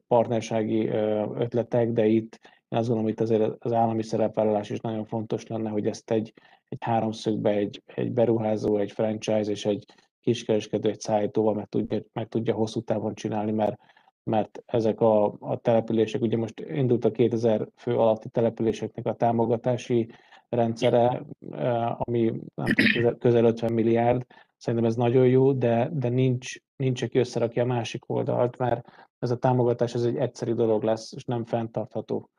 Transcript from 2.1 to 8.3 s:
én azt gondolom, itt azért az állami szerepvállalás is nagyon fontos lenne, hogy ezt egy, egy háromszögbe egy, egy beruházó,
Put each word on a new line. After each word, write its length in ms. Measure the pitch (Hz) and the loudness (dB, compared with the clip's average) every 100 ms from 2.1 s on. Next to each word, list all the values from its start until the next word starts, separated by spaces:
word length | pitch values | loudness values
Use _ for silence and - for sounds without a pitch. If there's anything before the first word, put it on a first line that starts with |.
| 110 113 - - _ - | 4 0 -14 -20 _ -6
én 100 | 120 | -4
azt 100 | 117 | 0
gondolom, 220 | 110 110 | 0 0
itt 100 | 107 | -2
azért 440 | 113 110 110 - | 0 2 2 -2
az 80 | 120 | -2
állami 300 | 117 113 113 | 0 2 0
szerepvállalás 680 | 110 110 107 110 107 107 107 | -2 0 0 0 2 0 -2
is 100 | 113 | -8
nagyon 240 | 117 110 | -6 -6
fontos 420 | 107 117 113 117 - | -4 -6 -4 -6 -6
lenne, 240 | 113 110 | -6 -4
hogy 160 | 104 110 | -2 -2
ezt 240 | 107 - | -4 -2
egy, 220 | 113 110 - _ _ - | -2 -2 -10 _ _ -16
egy 100 | - | -10
háromszögbe 680 | - 113 110 107 113 110 110 | -2 -2 -2 -4 -4 -2 0
egy, 320 | 104 101 - _ | 0 -2 -6 _
egy 260 | - 120 | -6 -4
beruházó, 640 | 120 113 | 0 2